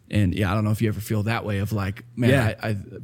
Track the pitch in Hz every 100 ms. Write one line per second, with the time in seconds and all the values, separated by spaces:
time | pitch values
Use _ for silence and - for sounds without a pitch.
0 | - 104 95 85 98 107 107 104 110 98
1 | 104 107 104 117 104 98 98 104 98 104
2 | - - 123 135 110 - 110 101 - 95